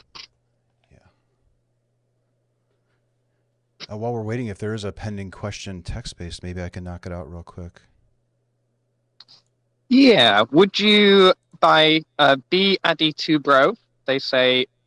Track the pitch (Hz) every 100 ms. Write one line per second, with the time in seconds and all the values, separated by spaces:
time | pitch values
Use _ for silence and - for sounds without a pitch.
0 | _ - - _ _ _ _ _ _ _
1 | _ _ _ _ _ _ _ _ _ _
2 | _ _ _ _ _ _ _ _ _ _
3 | _ _ _ _ _ _ _ - - 107
4 | 117 117 107 120 113 95 107 110 98 -
5 | 113 101 95 - 104 - 101 92 - 113
6 | - - 87 - 90 90 87 92 90 87
7 | 92 87 73 85 - - 87 - _ _
8 | _ _ _ _ _ _ _ _ _ _
9 | _ _ _ _ _ _ _ _ - 254
10 | 269 180 117 101 113 147 196 - 208 208
11 | 202 196 185 - _ _ 170 156 156 156
12 | - - 139 135 - 180 196 190 170 160
13 | 156 - - 156 143 135 151 233 _ _
14 | - 135 - 131 127 127 - _